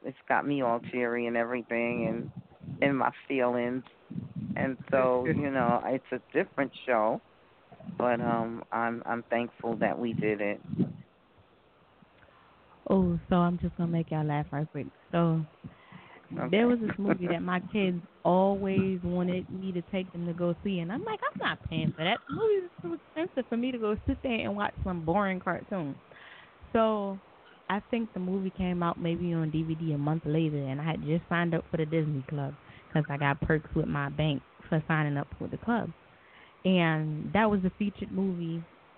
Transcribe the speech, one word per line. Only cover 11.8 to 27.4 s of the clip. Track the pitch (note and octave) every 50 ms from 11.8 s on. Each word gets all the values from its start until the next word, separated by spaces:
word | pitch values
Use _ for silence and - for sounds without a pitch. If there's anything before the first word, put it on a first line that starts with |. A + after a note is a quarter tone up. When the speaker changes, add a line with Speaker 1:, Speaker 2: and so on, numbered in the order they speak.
| _ _ _ _ - - _ - - - - - - - - - - - - - - -
Speaker 3:
Oh, | G3 G3 F#3 F3+ E3+ E3 - -
so | F#3
I'm | F3 F3 F3 F3+ E3+
just | - E3+ -
gonna | - F3 E3+
make | E3+ E3 D#3+ -
y'all | D#3 D#3 D3+
laugh | D3+ D3 D3 D3+ -
right | - C#3+ D#3 -
quick. | - D3 C3 - - - - -
So | - E3+ E3+ E3 D#3+ D#3+ D#3 - - _ - - - - - - - - - - - - - - -
Speaker 1:
Okay. | - - C3+
Speaker 3:
there | F3 G#3 A#3
was | A#3+ B3 A#3
this | A3 G3 F#3
movie | - G3 G3 E3+ F3+ F3+
Speaker 1:
<laughs> |
Speaker 3:
that | E3+ E3+ E3
my | F3+ F3+ F3+ F3+ F#3 -
kids | - G#3+ G3 F#3 F3+ E3+ - - - - -
always | E3+ F3+ F#3 F#3+ G3 G3+ G3 G3+ F#3+ F#3+ F#3+ F#3+ F#3+ F#3+ F3+ F3
wanted | F3 F3 F3+ F3+ F3+ F3+ F3+ - -
me | F3+ F#3 F#3+ F#3+
to | F3+ F3 E3+
take | - - F#3+ F#3 F#3
them | - E3+ F3
to | F3 E3
go | E3+ F3 F3 E3+ - -
see, | G#3 F#3+ F3
and | E3 E3
I'm | G3+ C#4+ G4+
like, | A4+ G#4+ G4 -
"I'm | D5 D5+ -
not | C5+ - D#3+ - - -
paying | E3 D#3+ D#3+ D#3 -
for | - D#3+
that. | F3+ A3+ - -
The | - C#4+
movies | F4 A4 A4 G#4 G4 F4+ F4
are | - -
too | - E4+ E4+
expensive | D4+ - - - D#4 E4 F#4 - C4+ A#3 -
for | A#3+
me | A#3 A#3+ C4
to | B3
go | A#3 A3 G#3 G#3+ - -
sit | - C4+ - -
there | C4+ A#3 A3
and | - G#3+ G3+
watch | G3+ G3+ - - - -
some | G3 F3+ E3+ D#3+
boring | D#3+ E3+ G#3 G#3 F#3+ F#3 F3+
cartoon." | - F#3+ E3+ - - - G#3+ F#3+ D#3 C#3 C3+ - - - - - - - - - - - - - - - -
So | A3+ A3+ A3 G#3+ G#3 G3+ G3 G3 G3 - - - -